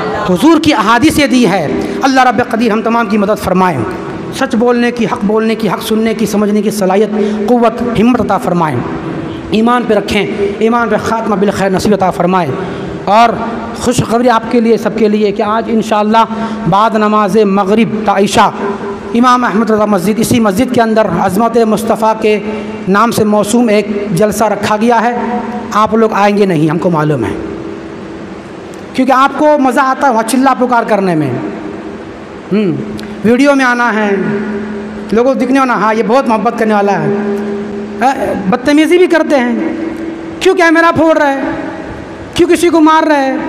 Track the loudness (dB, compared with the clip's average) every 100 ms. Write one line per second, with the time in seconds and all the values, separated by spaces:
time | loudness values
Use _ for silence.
0 | -4 -4 -2 2 4 4 4 2 2 2
1 | 2 0 2 2 2 0 -2 -4 -4 -2
2 | 0 2 2 2 -2 0 0 0 0 0
3 | 0 0 0 0 0 2 2 0 -4 -6
4 | -10 -10 -10 -6 -2 0 2 2 0 0
5 | -2 -2 0 0 0 0 -2 -4 -2 0
6 | 0 0 -2 0 0 0 0 0 0 2
7 | 2 0 -2 -2 0 2 2 0 -2 2
8 | 2 2 0 -2 0 -2 -2 -2 -6 -8
9 | -8 -8 -8 -10 -4 0 2 0 0 -2
10 | 0 -2 -2 -2 -4 0 0 0 0 -2
11 | -2 -4 -2 0 0 0 0 0 0 2
12 | 0 0 0 2 0 -4 -6 -8 -8 -8
13 | 0 4 4 2 -4 -6 -8 -6 -2 -2
14 | 0 0 2 2 0 0 2 0 0 0
15 | 0 2 0 0 -2 -2 0 -2 0 0
16 | 2 2 2 -2 -6 -4 0 2 2 2
17 | 2 2 2 2 2 2 2 2 2 0
18 | -2 0 2 2 2 0 -6 -6 -8 -10
19 | -4 0 2 2 2 0 0 0 2 0
20 | 0 0 0 2 2 0 0 2 2 2
21 | 0 0 0 0 0 2 2 0 0 0
22 | 0 0 0 0 -2 -8 -8 -8 0 2
23 | 2 2 2 2 2 2 2 2 0 -4
24 | -2 0 0 2 0 0 -2 0 2 2
25 | 2 -2 -4 -4 -6 -8 -4 0 2 2
26 | 2 2 2 2 2 2 0 0 0 0
27 | 0 0 -2 -4 -8 -10 -10 -12 -14 -14
28 | -14 -14 -14 -14 -16 -16 -16 -16 -8 -2
29 | 2 4 2 2 2 4 2 2 0 2
30 | 2 2 0 2 2 2 2 0 2 0
31 | 0 0 -2 -4 -6 -8 -10 -12 -12 -14
32 | -14 -16 -16 -16 -4 0 0 -2 -6 -10
33 | -10 -4 2 4 4 4 2 2 0 0
34 | 0 0 -2 -4 -4 -6 -8 -10 -10 -12
35 | -2 2 2 2 2 2 2 0 0 0
36 | 2 2 2 0 0 0 0 2 2 0
37 | 0 -2 -4 -4 -6 -8 -8 -10 -10 -2
38 | -2 0 -2 -2 -2 0 2 2 4 4
39 | 4 2 2 0 0 -2 -4 -4 -6 -8
40 | -10 -10 -12 -2 2 4 4 4 4 4
41 | 2 4 2 0 -4 -6 -8 -10 -12 -12
42 | -14 -14 -8 0 2 4 4 4 6 4
43 | 4 2 0 -2